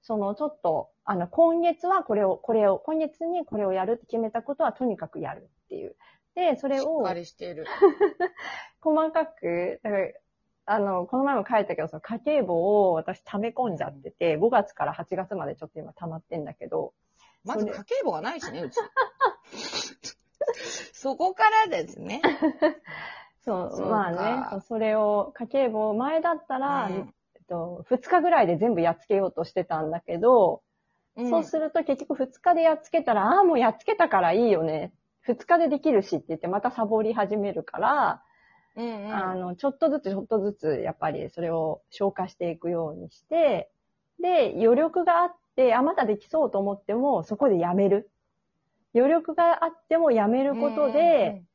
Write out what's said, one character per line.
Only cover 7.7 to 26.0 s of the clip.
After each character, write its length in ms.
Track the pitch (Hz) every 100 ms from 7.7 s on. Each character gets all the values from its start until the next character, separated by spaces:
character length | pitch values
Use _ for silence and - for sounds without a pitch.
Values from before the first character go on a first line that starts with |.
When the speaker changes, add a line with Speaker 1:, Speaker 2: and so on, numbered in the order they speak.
| - 381 - 392 - 359 - - - - _
Speaker 1:
細 300 | 320 311 320
か 160 | 320 320
く、 520 | - 170 170 180 -
だ 80 | 220
か 60 | 202
ら、 100 | 185 - _ _ _ _ -
あ 140 | 214
の、 260 | 202 185 180
こ 120 | 254
の 60 | 277
前 100 | 262
も 100 | 196
書 100 | 233
い 100 | 202
た 80 | 156
け 60 |
ど、 40 | 156
そ 100 | 156
の 40 |
家 160 | - 226
計 220 | - 302
簿 480 | 190 170 185 208 196
を 40 |
私 280 | 165 160 190
溜 160 | - 202
め 120 | 226
込 240 | 220 247
ん 40 | 160
じ 60 |
ゃ 60 | 151
っ 120 | 139
て 80 | 135
て、 240 | _ 170
Speaker 2:
う 40 | 151
ん。 20 |
Speaker 1:
五 100 | 220
月 240 | 240 202
か 120 | - 147
ら 80 |
八 220 | - 175 180
月 200 | 185 196
ま 100 | 143
で 100 | 139
ち 60 |
ょ 40 | 156
っ 20 |
と 80 | 156
今 160 | 147
溜 140 | - 170
ま 100 | 160
っ 40 |
て 160 | _ 165
ん 80 | 147
だ 100 | 151
け 100 | 156
ど。 280 | 160 143 _ _ _ _ _
Speaker 2:
ま 120 | 196 285
ず 120 | 214
家 160 | -
計 200 | 202 523
簿 80 | 370
が 100 | 160
な 120 | 202
い 80 | 330
し 100 | -
ね、 60 | -
Speaker 1:
そ 60 |
れ 40 | 247
Speaker 2:
う 20 |
ち。 80 | 339
<laughs> 1400 | 415 - - _ - - _ - - - - - - - _ _ 587 - - - -
そ 220 | - 269 269
こ 200 | 359 370
か 80 | 427
ら 180 | 440 427
で 200 | 196 160
す 120 | -
ね。 220 | 180 - 349
Speaker 1:
<laughs> 60 | 285 311 - 311 302 - - - - - _
そ 260 | - 190 180
う、 40 |
Speaker 2:
そ 60 | -
う 40 |
か。 60 | -
Speaker 1:
ま 180 | 220 185
あ 40 |
ね、 60 | 175 170 254 -
そ 60 | 196
う、 40 |
そ 160 | - 226
れ 180 | 220 214
を、 360 | 208 208 -
家 140 | - 233
計 220 | 269 254
簿、 240 | 220 214
前 260 | 214